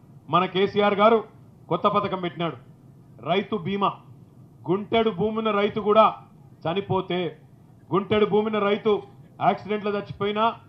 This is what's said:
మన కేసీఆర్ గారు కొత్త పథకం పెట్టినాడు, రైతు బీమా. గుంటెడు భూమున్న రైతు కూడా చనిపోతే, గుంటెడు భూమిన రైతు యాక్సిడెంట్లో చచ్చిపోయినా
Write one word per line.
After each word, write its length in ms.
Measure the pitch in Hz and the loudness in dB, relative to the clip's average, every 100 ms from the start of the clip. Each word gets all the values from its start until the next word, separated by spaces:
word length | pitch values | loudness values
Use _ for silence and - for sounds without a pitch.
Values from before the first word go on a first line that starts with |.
| - - - | -20 -20 -2
మన 120 | 165 185 180 | 0 0 0
కేసీఆర్ 420 | 196 202 202 196 | 0 2 0 4
గారు 180 | 214 226 - - - - - | 4 4 0 -18 -20 -18 -6
కొత్త 160 | 170 208 202 | -2 0 0
పథకం 240 | - 185 | -2 -4
పెట్టినాడు, 340 | 175 156 170 123 - - - - - - 135 | -6 -4 -6 -6 -18 -20 -20 -20 -20 -14 -2
రైతు 240 | 190 214 214 170 | -2 -2 -6 -4
బీమా. 240 | 202 190 - - - - - - - - | -2 -2 -4 -20 -20 -20 -20 -20 -14 -4
గుంటెడు 420 | 196 208 226 220 175 | -4 0 0 0 0
భూమున్న 300 | 214 220 220 202 | -4 -2 -2 0
రైతు 200 | 208 214 202 | -2 -2 2
కూడా 160 | 214 202 - - - - - | 6 6 2 -16 -20 -20 -10
చనిపోతే, 560 | 156 180 - 185 185 180 170 - - - - - - | -6 -6 -2 -2 -2 -4 -4 -8 -20 -20 -20 -20 -4
గుంటెడు 320 | 180 202 214 202 | -4 0 2 2
భూమిన 240 | 208 220 214 202 | 2 0 0 0
రైతు 220 | 208 214 202 - - - - 156 | 0 0 0 -2 -20 -20 -2 -2
యాక్సిడెంట్లో 440 | 196 185 208 208 202 | 0 -4 -6 -4 -6
చచ్చిపోయినా 480 | 202 - 202 208 226 226 | -8 -8 -6 -2 -2 -2